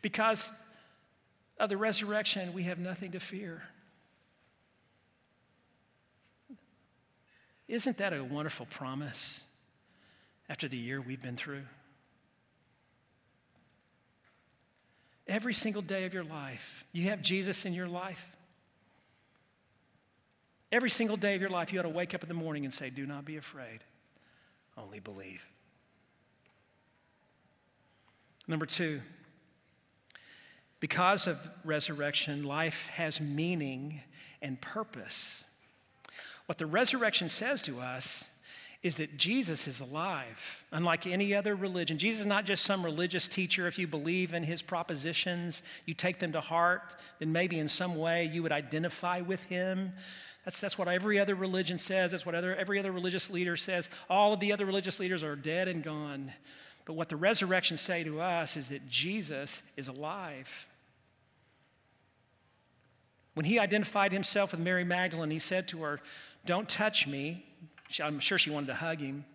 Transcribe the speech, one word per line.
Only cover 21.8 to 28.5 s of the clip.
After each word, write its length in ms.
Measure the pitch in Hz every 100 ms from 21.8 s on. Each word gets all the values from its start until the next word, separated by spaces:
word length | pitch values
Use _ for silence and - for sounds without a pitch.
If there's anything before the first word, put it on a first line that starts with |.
to 60 | 170
wake 240 | 165 175
up 80 | 180
in 60 | 160
the 80 | 170
morning 300 | 160 147 139
and 60 |
say, 200 | 123 131
"Do 160 | 127 139
not 180 | 143 143
be 100 | 156
afraid, 480 | - 147 120 110 - _ _ _ _ _ _ _ _ -
only 220 | 101 104
believe." 440 | 98 98 95 92 - _ _ _ _ _ _ _ _ _ _ _ _ _ _ _ _ _ _ _ _ _ _ _ _ _ _ _ _ _
Number 200 | -